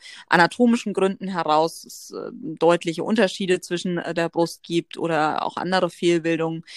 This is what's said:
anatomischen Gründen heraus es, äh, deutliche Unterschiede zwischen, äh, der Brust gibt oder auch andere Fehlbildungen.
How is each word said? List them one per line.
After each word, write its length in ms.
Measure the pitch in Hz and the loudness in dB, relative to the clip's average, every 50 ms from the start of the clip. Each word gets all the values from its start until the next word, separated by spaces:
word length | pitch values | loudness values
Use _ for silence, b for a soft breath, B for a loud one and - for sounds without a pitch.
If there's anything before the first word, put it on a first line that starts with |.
| B B B B B | B B B B B
anatomischen 640 | - 165 175 170 165 - - 247 233 233 233 - 208 190 | 2 4 4 4 4 4 4 4 4 4 2 0 -4 0
Gründen 340 | 196 190 196 190 - 190 | 0 0 0 0 -2 -6
heraus 560 | 185 196 170 160 156 151 156 160 165 - - - | -6 -4 -2 0 2 2 2 2 2 -2 -8 -18
es, 280 | - - - - - | -18 -18 -18 -16 -14
äh, 200 | - 92 98 104 - | -12 -10 -10 -10 -12
deutliche 680 | 101 - 160 156 - 165 170 175 175 - 175 160 170 - | -12 -10 -12 -2 2 4 4 4 4 2 -2 -6 -4 -4
Unterschiede 560 | 175 220 240 202 185 - - 196 175 180 175 | -2 2 2 2 2 0 -2 -2 0 0 0
zwischen, 380 | - - 180 170 - 185 175 170 | -2 -4 -6 -4 -4 -2 -4 -2
äh, 160 | - 165 165 | -4 -2 -2
der 140 | 175 170 165 | -2 -2 0
Brust 340 | - 170 170 165 - - - | 0 0 0 0 -2 -8 -8
gibt 340 | - 170 165 - - - | -4 -2 -2 -2 -4 -6
oder 480 | - 160 165 160 151 156 151 - - - | -6 -4 -2 0 2 2 0 0 -2 -4
auch 120 | - - | -4 -4
andere 340 | - - 180 185 185 180 170 | -4 -2 0 0 2 2 0
Fehlbildungen. 720 | - - 180 175 170 170 156 165 165 156 160 165 165 160 B B B | -2 0 2 2 2 2 2 0 0 0 -2 -2 -4 -6 B B B